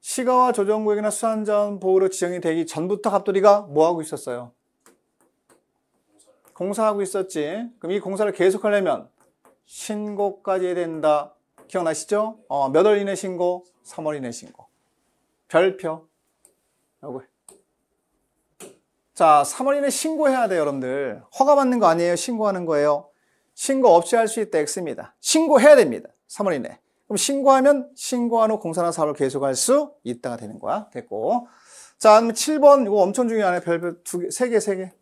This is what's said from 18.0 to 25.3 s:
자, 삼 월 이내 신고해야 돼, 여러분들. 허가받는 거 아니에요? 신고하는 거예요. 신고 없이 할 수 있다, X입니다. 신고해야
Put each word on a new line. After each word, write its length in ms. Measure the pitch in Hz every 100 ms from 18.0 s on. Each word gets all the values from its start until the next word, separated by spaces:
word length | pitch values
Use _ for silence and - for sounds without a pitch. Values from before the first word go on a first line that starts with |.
| _ _ _ _ _ _ - _ _ _ _
자, 300 | - 165 151
삼 220 | 139 - 262
월 100 | 285
이내 140 | 277
신고해야 580 | 269 320 320 302 262 226
돼, 100 | 185
여러분들. 640 | 147 139 127 135 135 104 - -
허가받는 400 | 269 285 269 247
거 80 | 190
아니에요? 300 | 165 175 175
신고하는 500 | - 233 214 190 175
거예요. 420 | 151 147 143 - _ _ _ _
신고 340 | - - 269 247
없이 220 | 170 170 233
할 100 | 220
수 140 | 220
있다, 180 | 208 165
X입니다. 560 | 151 - 170 117 - _
신고해야 560 | -